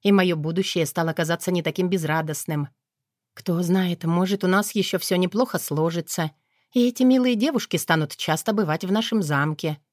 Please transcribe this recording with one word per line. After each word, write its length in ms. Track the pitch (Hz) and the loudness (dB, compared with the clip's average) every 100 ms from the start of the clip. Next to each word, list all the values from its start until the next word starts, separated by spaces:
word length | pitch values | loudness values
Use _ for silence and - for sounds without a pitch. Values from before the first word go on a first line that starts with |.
И 100 | 202 | 4
мое 240 | 202 180 165 | 4 4 0
будущее 520 | 156 165 190 180 156 | -2 -2 -2 0 -2
стало 260 | - 160 | 0 -2
казаться 380 | 160 160 170 - | -2 -2 -2 0
не 100 | 180 | -2
таким 260 | 160 156 185 | -2 -2 0
безрадостным. 800 | 185 156 160 156 151 - 151 143 _ _ _ _ _ _ - | 0 0 -2 -2 -6 -4 -4 -4 _ _ _ _ _ _ -12
Кто 260 | - 170 | -4 -2
знает, 420 | 175 190 185 170 | 2 2 0 -2
может, 400 | 165 175 185 202 | -2 0 0 0
у 40 | 185 | 2
нас 240 | 190 208 | 2 0
еще 260 | 220 185 180 | -2 -2 -2
все 200 | - 180 | 0 0
неплохо 420 | 180 208 247 165 | 2 0 -2 -2
сложится, 720 | - 147 165 170 160 - 160 _ _ _ _ | -4 -2 0 -2 -6 -4 -4 _ _ _ _
и 140 | 247 240 | 0 0
эти 160 | 240 | 4
милые 320 | 254 262 254 233 | 4 6 4 2
девушки 420 | 269 277 - 170 | 2 0 -2 -4
станут 380 | - 165 151 - | 2 2 0 -4
часто 360 | - 156 - | -2 -2 0
бывать 320 | 214 180 160 | 0 0 -2
в 80 | 185 | 0
нашем 300 | 208 226 220 | 0 0 -2
замке. 560 | 160 143 147 151 160 151 _ | 0 0 0 -2 -6 -6 _